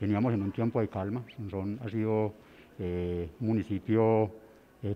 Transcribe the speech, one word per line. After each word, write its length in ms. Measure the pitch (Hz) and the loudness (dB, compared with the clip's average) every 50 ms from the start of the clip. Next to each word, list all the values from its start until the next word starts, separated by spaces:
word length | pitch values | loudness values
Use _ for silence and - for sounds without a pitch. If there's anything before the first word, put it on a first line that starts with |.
veníamos 320 | 104 104 104 101 120 127 113 | -2 0 2 2 2 2 2
en 80 | 101 98 | 0 0
un 100 | 98 - | -2 -2
tiempo 280 | - 113 117 117 123 | 0 -2 0 0 0
de 80 | 110 - | 0 0
calma. 360 | - 101 95 101 113 123 117 - - | -2 -4 -4 -4 -4 -6 -8 -10 -12
Sonsón 460 | - 107 98 92 95 95 101 104 131 123 | -10 -10 -6 -6 -4 -4 -4 -6 -6 -6
ha 60 | 107 | -6
sido, 460 | 107 113 107 110 110 107 107 104 104 - - - - - - - - - | -4 -2 0 2 2 2 0 0 -2 -8 -16 -20 -20 -20 -20 -18 -10 -6
eh, 520 | 98 87 90 90 87 87 87 87 85 80 - - | -4 -4 -2 -2 -2 -2 -2 -4 -4 -6 -6 -4
un 80 | 120 110 | -2 0
municipio, 800 | 113 110 92 - 101 95 - - 110 110 110 113 113 110 110 104 - - - - - - - - _ _ - | 0 0 0 -2 -4 -4 0 2 2 4 6 6 6 6 4 2 0 -6 -20 -20 -20 -20 -20 -20 _ _ -6
eh, 120 | 101 101 | -6 -4